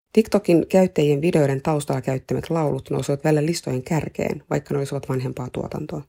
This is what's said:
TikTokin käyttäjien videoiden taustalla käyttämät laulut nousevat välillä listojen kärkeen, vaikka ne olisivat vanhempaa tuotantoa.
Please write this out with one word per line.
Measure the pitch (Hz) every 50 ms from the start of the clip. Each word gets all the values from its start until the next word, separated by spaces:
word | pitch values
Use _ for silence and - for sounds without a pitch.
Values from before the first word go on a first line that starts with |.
| _ _ -
TikTokin | 220 220 - - 196 - - 175 156 -
käyttäjien | - - 190 185 180 - 160 147 147 143 139
videoiden | 160 175 180 160 143 135 135 135
taustalla | - 160 156 147 143 - 139 131
käyttämät | - 139 135 131 - - 131 127 - -
laulut | 160 156 151 143 139 131 - -
nousevat | 143 139 135 - 143 139 -
välillä | 156 156 151 151
listojen | 165 170 - - 143 127 127 -
kärkeen, | - 165 147 - - - - - - - 147 - -
vaikka | 151 143 - - 143
ne |
olisivat | 143 139 - 143 139 - -
vanhempaa | 131 127 131 127 123 127 123 127
tuotantoa. | - - - - - 151 151 - 165 147 -